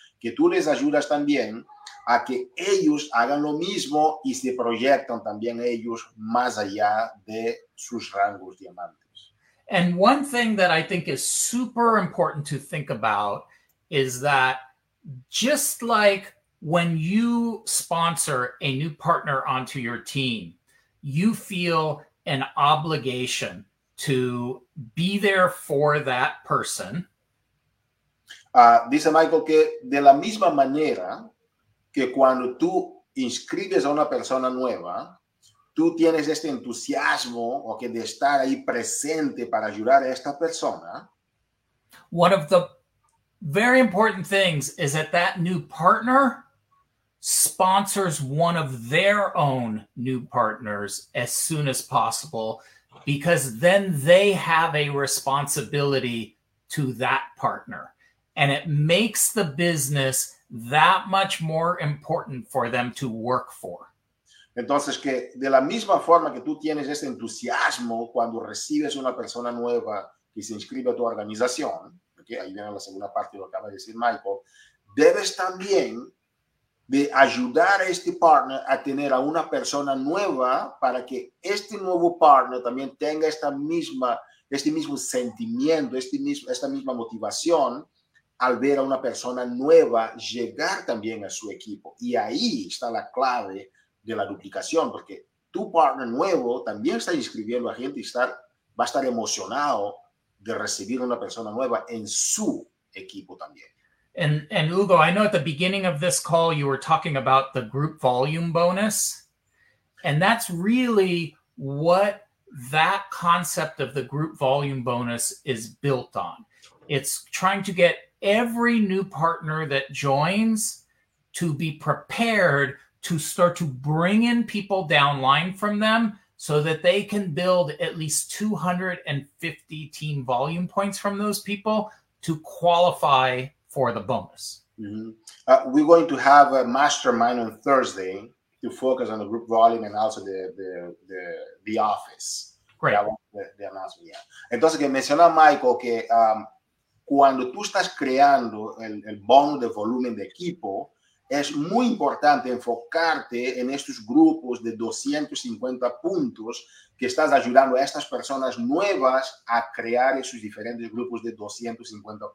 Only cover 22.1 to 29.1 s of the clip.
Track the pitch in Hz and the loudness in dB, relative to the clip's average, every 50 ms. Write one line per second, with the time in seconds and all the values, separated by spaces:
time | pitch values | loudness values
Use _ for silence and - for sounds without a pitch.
22.1 | _ _ _ - 147 131 135 - - - 143 143 156 151 151 170 160 143 - 131 | _ _ _ -4 -4 -4 -4 -4 -2 0 2 4 4 2 2 -2 -4 -2 -4 -4
23.1 | 123 123 123 - - - 127 107 87 92 107 - _ _ _ _ _ - - - | -4 -4 -4 -4 -4 -4 -6 -6 -8 -12 -18 -20 _ _ _ _ _ -8 -2 0
24.1 | 139 127 127 123 123 123 120 123 131 - - _ _ - 123 - - - 170 185 | 0 0 0 0 -2 -4 -4 -6 -8 -10 -14 _ _ -18 -18 -10 -6 -4 -2 0
25.1 | 196 202 208 202 196 185 180 175 - - - - 156 139 147 147 147 151 135 135 | 0 2 2 2 4 4 4 2 2 -4 -6 -2 0 2 4 4 2 2 0 0
26.1 | 127 123 131 151 - - - - 151 127 107 - - - 98 92 113 170 180 - | 0 0 0 0 -2 -6 -4 -2 -2 -2 -2 -4 -6 -8 -8 -8 -8 -8 -10 -10
27.1 | _ _ _ _ _ _ _ _ _ _ _ _ _ _ _ _ _ _ _ _ | _ _ _ _ _ _ _ _ _ _ _ _ _ _ _ _ _ _ _ _
28.1 | _ _ _ _ - - _ _ - 127 120 117 117 117 117 120 135 151 151 160 | _ _ _ _ -20 -20 _ _ 6 8 10 10 10 8 6 4 2 2 2 4